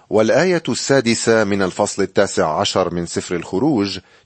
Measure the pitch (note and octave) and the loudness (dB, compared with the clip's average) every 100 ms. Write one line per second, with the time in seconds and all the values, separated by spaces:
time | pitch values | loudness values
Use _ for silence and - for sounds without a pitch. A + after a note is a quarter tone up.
0 | - G2+ A2 A#2+ F#3 F3 - A2+ - C#3 | -2 2 4 2 2 0 -2 -6 0 2
1 | A#2 A2+ - A2+ G2+ G2+ F#2 - G#2 - | 2 0 2 2 2 0 -2 0 -4 0
2 | F#2+ - G2 - E2 D#2 G2+ G#2 F2 F2 | -2 0 0 0 0 0 -2 0 -2 -2
3 | E2+ G2+ - F2+ - F#2 C#3+ A2+ G2+ F#2 | -6 -6 -6 -8 -4 -2 0 0 -2 -6
4 | - _ | -16 _